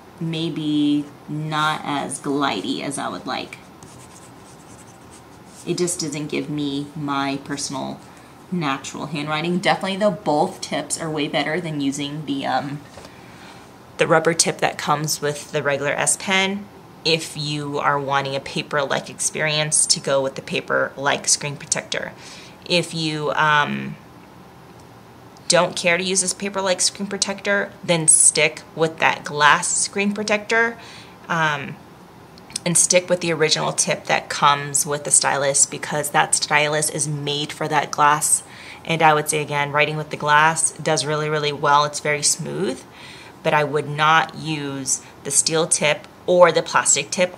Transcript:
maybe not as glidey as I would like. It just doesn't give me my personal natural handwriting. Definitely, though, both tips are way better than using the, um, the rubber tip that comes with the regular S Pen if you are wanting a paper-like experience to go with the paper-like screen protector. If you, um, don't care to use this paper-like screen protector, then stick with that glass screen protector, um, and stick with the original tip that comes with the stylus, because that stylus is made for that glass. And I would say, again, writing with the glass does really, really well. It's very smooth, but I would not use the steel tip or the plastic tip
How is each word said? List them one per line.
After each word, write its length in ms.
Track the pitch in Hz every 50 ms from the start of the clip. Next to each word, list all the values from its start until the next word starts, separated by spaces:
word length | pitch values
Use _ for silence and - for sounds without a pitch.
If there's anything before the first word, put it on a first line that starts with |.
| - - - -
maybe 800 | 165 165 160 160 165 170 147 160 151 151 151 147 147 147 147 147 143 - - - -
not 540 | - 151 151 156 156 151 151 156 156 156 156 -
as 380 | - 143 139 - - - -
glidey 640 | - 147 135 147 139 131 117 92 95 127 - 78 -
as 140 | 143 135
I 120 | 135 123 120
would 160 | 90 82 -
like. 320 | 131 123 58 - - - - - - - - - - - - - - - - - - - - - - - - - - - - - - - - - - - - - - - - - - - - -
It 120 | 165 170
just 220 | 170 175 170 - -
doesn't 280 | 165 143 143 151 151
give 220 | - - 139 135 151
me 380 | 151 147 147 139 139 143 139 139 -
my 440 | 156 147 139 139 139 139 135 139 139 -
personal 560 | - 143 139 - - 135 131 135 135 135 - - - - - - - - - - -
natural 580 | 185 175 151 139 135 143 - - - - -
handwriting. 520 | 143 160 143 147 151 156 156 165 175 180 175
Definitely, 380 | 180 156 135 - 196 190 196
though, 140 | 190 214 208
both 500 | 160 - - - 151 147 143 - - -
tips 360 | - - - 143 143 - - -
are 80 | 165 160
way 180 | 151 151 147
better 320 | 151 165 151 143 151 156 175
than 220 | 170 160 151 147
using 440 | 139 139 135 147 143 143 147 156 147
the, 180 | 147 139 139 131
um, 340 | 127 127 127 139 147 147 147 - - - - - - - - - - - - - - - - - - - - - - -
the 100 | - 156
rubber 260 | 147 165 160 160 165 170
tip 260 | - - 165 156 -
that 180 | - - -
comes 440 | - - 165 147 147 156 147 - -
with 300 | 147 147 147 - - -
the 100 | 151 151
regular 300 | 135 143 139 135 143 143
S 240 | - - - - -
Pen 500 | - - 202 190 190 190 190 202 202 208 - - - - - - - -
if 320 | 160 165 160 - - -
you 420 | 151 143 147 151 147 147 143 143 143
are 180 | - 143 143
wanting 380 | 143 139 131 139 139 139 135 135
a 40 | 135
paper-like 720 | - - - 160 143 - 151 147 139 135 139 135 - -
experience 760 | 135 - - - - 147 156 156 151 151 151 156 - - -
to 140 | - - 170
go 220 | - 151 139 139
with 140 | 135 135 -
the 60 | -
paper-like 840 | - - 170 135 - - 135 135 131 - - 135 139 139 135 127 -
screen 300 | - - - 147 143 139
protector. 560 | 160 151 - - 135 - - - - - - - - - - - - - - - - -
If 260 | - 180 170 160 - 170
you, 380 | 165 160 156 156 151 147 143
um, 640 | - - 156 151 147 147 143 139 - - 135 143 156 - - - - - - - - - - - - - - - - - - - - - - - - - - - - - -
don't 260 | - 175 165 - - -
care 240 | - 180 175 170
to 60 | 180 190
use 160 | 180 190 190
this 140 | 185 180 -
paper-like 480 | - 196 202 202 190 196 190 180 180
screen 260 | - - - - 202
protector, 640 | 202 202 196 - 196 196 202 - 208 202 202 - - - -
then 280 | - 175 170 165 156 -
stick 520 | - - - - - 156 151 160 - - - - -
with 240 | 156 160 160 160 -
that 240 | - 135 - - -
glass 460 | - 147 147 147 143 156 175 170 -
screen 420 | - - - - - 202 202 208
protector, 640 | 202 214 208 214 208 208 208 - 226 226 233 233 233 - - - - - - - - - - -
um, 480 | 175 165 156 156 147 139 135 - - - - - - - - - - - - - - - - - - - -
and 120 | 175 165
stick 320 | - - - 180 180 180 -
with 120 | 180 175
the 100 | 170 170
original 400 | 160 151 156 151 - 160 151 151
tip 340 | 151 - - - 147 - -
that 220 | - 147 143 -
comes 580 | - - - 160 143 143 143 143 147 139 - -
with 200 | 151 143 147 -
the 60 | 139
stylus, 540 | - - 139 135 139 139 143 139 139 - -
because 440 | - 147 - - - 156 151 147 -
that 260 | - 156 156 156 -
stylus 540 | - - - 151 147 151 147 156 151 156 -
is 180 | - 156 139
made 460 | 156 147 143 143 147 143 147 151 147 -
for 160 | - 156 147
that 200 | 151 143 139 -
glass. 540 | - 151 147 147 151 156 - - - - - - - - - - - - -
And 180 | 165 165 160
I 120 | 165 156 151
would 160 | 151 147 -
say, 120 | 156 151
again, 300 | 147 143 147 143 143 143
writing 240 | 139 151 151 151 156
with 140 | 156 151 -
the 80 | 151
glass 540 | - 151 147 147 151 156 160 160 - - -
does 340 | - - 151 165 156 151 135
really, 240 | 151 151 151 151 151
really 240 | 156 151 147 147 143
well. 320 | 143 156 147 143 147 147
It's 160 | 147 147 -
very 220 | - 151 147 147 147
smooth, 600 | - - - 147 147 143 151 190 240 262 - - - - - - - - - - - - - -
but 100 | 160 156
I 100 | 151 151
would 240 | 131 147 151 135
not 480 | 147 147 151 151 156 160 160 - - -
use 640 | 143 143 156 156 147 143 139 139 135 135 - - - - - - - -
the 80 | -
steel 360 | - - - - 160 156 175
tip 380 | 175 - - 160 147 151 - - - - - -
or 260 | 180 180 175 175 170
the 100 | 156 165
plastic 480 | 160 - - 127 120 - - 143 - -
tip 240 | - 175 180 180 -